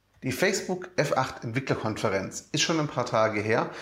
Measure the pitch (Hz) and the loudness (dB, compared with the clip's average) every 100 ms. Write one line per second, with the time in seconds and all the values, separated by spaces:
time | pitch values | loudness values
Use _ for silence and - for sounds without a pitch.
0 | _ _ 139 - 190 190 - 180 - - | _ _ -6 0 2 0 -2 -6 -4 -2
1 | 151 - 131 - 123 117 - 120 110 101 | 2 2 0 -4 -4 -4 0 0 0 0
2 | 110 95 92 - - 151 - 165 147 131 | 0 0 -2 -8 -6 -2 2 2 0 -2
3 | 120 113 110 104 104 120 175 - | 0 4 4 2 2 2 0 -6